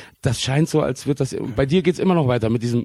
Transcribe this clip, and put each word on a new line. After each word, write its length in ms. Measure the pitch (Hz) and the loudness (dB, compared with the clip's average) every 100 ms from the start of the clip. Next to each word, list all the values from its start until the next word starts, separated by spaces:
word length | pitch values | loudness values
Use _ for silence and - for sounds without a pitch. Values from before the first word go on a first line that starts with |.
| - - | -20 -6
Das 180 | 139 117 | -4 -2
scheint 300 | - 139 165 | 0 0 2
so, 140 | 156 | 2
als 240 | - 131 131 | 0 -2 -4
wird 140 | 143 | -2
das, 140 | 135 - 110 107 | -2 -4 -6 -2
bei 80 | |
dir 160 | 135 180 | 0 2
geht's 180 | 170 - | 2 0
immer 160 | 190 | 2
noch 140 | 175 131 | 2 2
weiter 220 | 123 110 | 2 0
mit 120 | 117 | 0
diesem, 220 | 120 120 | 0 -2